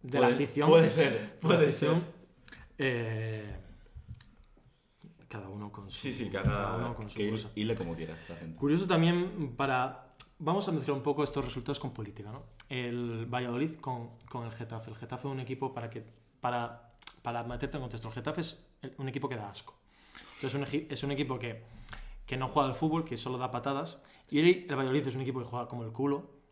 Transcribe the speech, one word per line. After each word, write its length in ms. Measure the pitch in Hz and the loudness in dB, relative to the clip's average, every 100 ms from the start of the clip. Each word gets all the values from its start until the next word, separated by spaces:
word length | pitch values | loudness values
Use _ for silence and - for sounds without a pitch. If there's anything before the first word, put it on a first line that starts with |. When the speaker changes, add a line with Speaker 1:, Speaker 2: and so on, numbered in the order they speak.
Speaker 1:
de 180 | 127 135 | 0 4
la 80 | 123 | 6
Speaker 2:
Puede, 160 | 123 | 6
Speaker 1:
afición. 260 | 143 143 151 | 2 4 10
Speaker 2:
puede 200 | 165 165 | 10 10
ser, 200 | 156 139 | 6 4
Speaker 1:
De 60 | 113 | 2
la 200 | - - | -4 -2
Speaker 2:
puede 260 | 165 170 151 | 4 8 6
Speaker 1:
afición. 280 | - 151 165 | 6 4 4
Speaker 2:
ser. 80 | - - - - - - - - | 2 -12 -20 -20 -20 -20 -20 0
Speaker 1:
Eh, 760 | 135 120 113 110 110 110 104 98 95 - - - - - - - - - - _ _ _ - - - | 0 2 0 -2 -2 -4 -6 -10 -12 -20 -18 -18 -14 -14 -14 -20 -20 -20 -20 _ _ _ -20 -20 -14
cada 220 | 107 95 | -12 -10
uno 220 | 104 104 | -10 -10
con 180 | 107 98 | -12 -12
su, 80 | - | -8
Speaker 2:
Sí, 120 | 135 | -6
sí, 120 | 120 110 | -4 -4
que 60 | |
Speaker 1:
cada 420 | 98 98 101 98 92 | 0 0 2 0 -2
Speaker 2:
haga, 20 | |
Speaker 1:
uno 180 | 120 113 | -4 -4
con 140 | 104 | -8
su 80 | 110 | -2
Speaker 2:
que 120 | 104 | 0
Speaker 1:
cosa. 180 | 110 - 104 | -2 -4 -4
Speaker 2:
hile 200 | 107 104 | -2 0
como 200 | 87 82 | -4 -6
quiera 200 | 80 82 - | -8 -10 -12
la 60 | 82 | -12
gente. 200 | 82 80 | -12 -2
Speaker 1:
Curioso 300 | 143 165 185 | 2 4 4
también 680 | 170 165 175 180 - 139 117 | 6 6 4 0 -2 -6 -2
para, 560 | 139 127 131 - - - - _ | 2 2 0 -4 -18 -20 -20 _
vamos 280 | 160 190 196 | 2 2 2
a 20 | |
mezclar 240 | 160 131 139 | 0 2 0
un 80 | |
poco 200 | 139 143 | 2 2
estos 200 | 143 139 | 2 0
resultados 360 | 127 123 120 139 | -2 -4 -4 -4
con 120 | 127 | -4
política, 400 | - 104 107 104 | -6 -10 -10 -12
¿no? 120 | 110 - - - | -12 -14 -20 -8
El 560 | 127 123 120 120 117 113 | -4 -2 -2 -2 -4 -2
Valladolid 500 | 123 123 120 160 160 | -2 -2 0 -2 -2
con, 300 | - 123 117 - - | -6 -6 -8 -14 -10
con 160 | 123 117 | -8 -8
el 60 | |
Getafe. 380 | 113 113 113 110 | -8 -8 -8 -10
El 60 | 110 | -12
Getafe 320 | 117 127 139 | -10 -6 -6
es 40 | |
un 60 | 135 | -6
equipo 340 | 127 131 131 | -6 -4 -4
para 160 | 120 113 | -4 -8
que, 160 | 117 110 - _ _ | -10 -14 -20 _ _
para, 540 | 127 120 120 117 - _ - - | -2 0 -4 -8 -20 _ -18 -10
para 220 | 123 117 | -6 -4
meterte 340 | 117 123 139 147 | -4 -4 -4 -4
en 40 | |
contexto. 260 | 127 117 113 | -6 -8 -8
El 60 | |
Getafe 280 | 120 123 156 | -6 -4 -4
es 220 | 165 - - _ | -4 -8 -20 _
el, 120 | 135 - | -14 -6
un 120 | 131 | -4
equipo 180 | 131 135 | -2 -4
que 80 | 120 | -4
da 140 | 104 | -8
asco. 260 | 101 - - _ _ - - - - | -12 -16 -20 _ _ -20 -20 -18 -6
Entonces, 180 | 135 139 | -4 -2
un 60 | 139 | 0
eji-, 220 | 143 156 | -2 -2
es 140 | 135 | -4
un 80 | 139 | -2
equipo 260 | 139 135 127 | 0 0 -2
que, 240 | 117 113 - - - - - - - | -4 -8 -12 -16 -14 -12 -12 -14 -6
que 120 | 131 | -2
no 100 | 131 | 2
juega 220 | 151 135 | 4 4
al 60 | 127 | 2
fútbol, 280 | 156 165 | 2 2
que 140 | 160 117 | 0 -4
solo 200 | 127 127 | -4 -2
da 140 | 127 | -2
patadas. 480 | 123 131 139 160 - - - - | -2 -2 -2 -4 -10 -20 -20 0
Y 100 | 143 | 6
el, 260 | 170 180 - | 8 8 4
el 60 | 135 | 0
Valladolid 320 | 135 135 131 | 4 2 2
es 80 | 104 | -2
un 60 | |
equipo 180 | 127 127 | -2 -4
que 60 | 117 | -4
juega 220 | 120 117 | -6 -4
como 160 | 120 | -6
el 80 | 113 | -6
culo 380 | 110 139 143 - - _ | 0 2 2 -2 -20 _